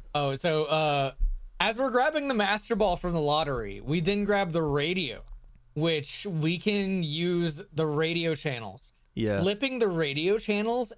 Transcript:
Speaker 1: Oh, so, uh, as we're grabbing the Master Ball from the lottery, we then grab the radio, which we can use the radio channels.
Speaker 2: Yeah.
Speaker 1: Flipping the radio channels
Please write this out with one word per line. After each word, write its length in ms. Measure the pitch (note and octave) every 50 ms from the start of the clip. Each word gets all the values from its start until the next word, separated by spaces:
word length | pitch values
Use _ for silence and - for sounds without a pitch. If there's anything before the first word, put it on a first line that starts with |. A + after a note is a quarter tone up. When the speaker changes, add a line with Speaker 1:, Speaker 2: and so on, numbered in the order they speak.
| - - -
Speaker 1:
Oh, 220 | D3 C#3+ C#3 C3+
so, 300 | C3+ - F3 D#3 D#3 D#3
uh, 480 | C#3+ D3+ D#3 D#3 D3+ C#3+ C#3+ C3+ C3+ - - - - - - - - - -
as 160 | F3 G#3 A3+ A3+
we're 120 | C4+ C4+
grabbing 380 | A3+ B3 B3+ D#4 D#4 D#4 C#4+ C#4
the 60 | C4
Master 420 | A3 G#3 G3 G#3 G#3+ - - A#3
Ball 220 | G3 G#3+ G3 F3 F3
from 160 | - F3+ E3+
the 80 | E3
lottery, 580 | D3+ D3 D3 D3+ D#3+ D3 C3+ A#2+ A2+ G2+ G2 -
we 220 | - B2 D3 F3+
then 240 | E3 F3 G3+ G#3 G#3
grab 260 | G3+ G#3 G3+ G3 F3+
the 100 | D#3 E3+
radio, 640 | D#3+ D3+ C#3 D3 C#3+ D#3+ F3+ F#3 F3 B2+ G#2+ - - - - - - - - - - - -
which 500 | D3 D3+ E3 E3 D3+ C#3 - - - - G#3
we 280 | F3 D#3+ D3+ D#3+ F3 E3+
can 440 | - G#3+ G#3 G3+ G3 F#3+ F#3+ F#3
use 600 | F3 D3+ D3 D#3+ E3+ F3+ F3+ F3 E3+ E3+ D3+ D3 F#3+ - -
the 140 | D3+ D#3+ D#3
radio 480 | D3 D3 D#3+ D#3+ E3+ E3+ E3 E3 D#3+
channels. 560 | C#3+ - D#3 C3 A#2 A2+ G2+ F#2 A2 - - - _ _ _ _
Speaker 2:
Yeah. 240 | - A2+ G#2+ G#2 G2
Speaker 1:
Flipping 400 | F3 F#3+ G#3 G#3 C#4+ C4+ C4 B3
the 80 | A3+ G3+
radio 500 | F3+ D#3+ D#3+ C#3+ C#3 D3 D#3 F#3 G3+ A3+
channels 540 | - - G#3 G#3 G#3 A3+ A#3 B3 B3 - -